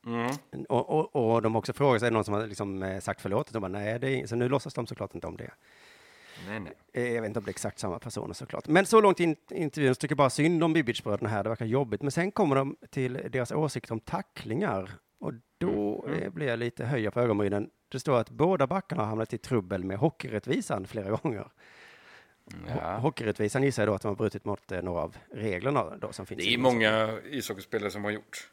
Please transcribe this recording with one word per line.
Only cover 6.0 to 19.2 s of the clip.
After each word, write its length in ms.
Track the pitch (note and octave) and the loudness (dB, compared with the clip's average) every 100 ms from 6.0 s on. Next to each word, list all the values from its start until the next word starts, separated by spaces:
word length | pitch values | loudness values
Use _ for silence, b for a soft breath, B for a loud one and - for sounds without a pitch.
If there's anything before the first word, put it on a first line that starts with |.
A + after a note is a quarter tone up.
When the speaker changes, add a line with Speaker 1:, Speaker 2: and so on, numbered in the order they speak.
| B B B - F#3 | B B B -16 -10
Speaker 1:
Nej, 120 | A2 | -8
nej. 140 | F2 - _ | -10 -16 _
Speaker 2:
Eh, 200 | C3 B2 | -2 0
jag 80 | A#2 | 0
vet 60 | A2 | -2
inte 120 | A2+ | -4
om 60 | G2 | -6
det 40 | |
är 40 | |
exakt 260 | F#2 G#2+ - | -6 -6 -4
samma 200 | G#2 F2 | -6 -6
personer 340 | A#2 G#2+ - | -6 -8 -8
såklart. 340 | F2 C3 - - | -10 -8 -8 4
Men 180 | D#3+ G3 | 4 8
så 160 | A3 | 8
långt 180 | G#3 F3+ | 8 4
in, 160 | E3+ D3+ _ | 2 0 _
intervjun 460 | - D#3 - C#3 B2+ | -4 -4 2 2 2
så 40 | |
tycker 120 | C#3+ | 0
jag 40 | C#3+ | 4
bara 120 | C3+ | 4
synd 340 | - D3+ E3+ | 4 4 4
om 100 | E3 | 4
Bibic-bröderna 560 | D#3+ A#2+ A2+ A#2 G2+ G#2+ | 4 2 -2 -2 -2 0
här. 140 | G#2+ | 0
Det 60 | G#2 | -2
verkar 160 | A2+ A2+ | -2 0
jobbigt. 360 | B2+ B2+ G#2 | 0 0 -2
Men 100 | C#3+ | -2
sen 200 | D3+ F#3 | -2 -2
kommer 240 | - F3+ C3+ | 2 4 4
de 200 | C#3 - - | 2 -6 -8
till 240 | - B2+ B2+ - | -4 -2 -4 -4
deras 220 | B2+ A#2+ | -4 -2
åsikt 400 | A#2+ D3+ B2+ - | 0 -2 -2 -6
om 80 | A2 | -8
tacklingar. 920 | - F3 - - - A#2+ G3 G2 F#2+ - _ _ | -4 -6 -6 -12 -4 -2 0 -2 -4 -12 _ _
Och 140 | - A#2 _ _ | -10 -10 _ _
då, 480 | F3 G#3 G#3 - - | -2 0 -2 -2 -4
Speaker 1:
Mm. 120 | D#3+ | -4
Speaker 2:
eh, 60 | G3 | -4
blir 180 | E3+ C#3+ | -2 -2
jag 120 | A#2 | 0
lite 260 | A#2+ - A#2+ | -2 -2 -2
höja 260 | C3+ G#2+ | 0 0
på 80 | A#2+ | 2
ögonbrynen. 500 | A#2+ G#2 G2+ G2+ A2 _ _ | 2 4 4 2 -2 _ _
Det 100 | C3 | -6
står 200 | D#3 B2 | 2 2
att 100 | A2 | 2
båda 380 | A#2 D#3+ F#3 C3+ | 2 2 4 2
backarna 340 | F#3+ - E3+ | 0 -2 -4
har 80 | G#2+ | -2
hamnat 240 | A2 | -2